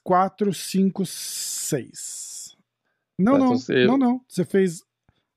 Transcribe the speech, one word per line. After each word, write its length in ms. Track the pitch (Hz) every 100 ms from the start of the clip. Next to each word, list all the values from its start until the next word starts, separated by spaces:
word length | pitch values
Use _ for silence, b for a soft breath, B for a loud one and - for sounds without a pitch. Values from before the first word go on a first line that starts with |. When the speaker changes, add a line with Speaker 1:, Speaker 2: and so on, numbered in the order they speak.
Speaker 1:
quatro, 520 | - 180 190 - 202
cinco, 500 | 165 - 190 190 -
seis. 1500 | 175 - - - - - - 147 104 - - - - - - _ _ _ _ _ _ -
Não, 140 | 202
Speaker 2:
Tá, 40 | 277
Speaker 1:
não, 80 | 262
Speaker 2:
então 120 | 247
você 280 | - 131 127
Speaker 1:
não, 120 | 269
não. 260 | 247 254 _
Você 180 | - 175
fez 360 | 196 190 165 _ _ _ _ _